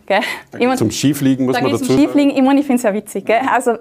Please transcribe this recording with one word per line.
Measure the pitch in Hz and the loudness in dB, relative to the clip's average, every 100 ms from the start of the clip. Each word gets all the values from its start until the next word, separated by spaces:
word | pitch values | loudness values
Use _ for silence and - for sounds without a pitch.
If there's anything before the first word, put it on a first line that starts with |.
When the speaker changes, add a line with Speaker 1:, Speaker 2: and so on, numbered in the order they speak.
| - | -4
Speaker 1:
gell? | 202 - - - | -2 -2 -10 -14
Speaker 2:
Da | - | -4
Speaker 1:
Immer | 247 | -2
Speaker 2:
geht's | - | 0
um | 107 | -2
Skifliegen, | - 135 151 135 131 131 | 0 -2 0 0 0 0
muss | 127 | 0
Speaker 1:
da | |
Speaker 2:
man | 135 | 0
Speaker 1:
geht's | 117 | -2
um | 254 | 0
Speaker 2:
dazu | - | 2
sagen. | 302 | 2
Speaker 1:
Skifliegen. | 294 285 269 | 2 2 2
Ich | |
meine, | 262 277 | 2 2
ich | 285 | 2
find's | 247 | 0
ja | 226 | 0
witzig, | 208 208 202 196 | -4 -6 -6 0
gell? | 226 262 | 0 2
Also, | 247 247 214 | 0 0 -2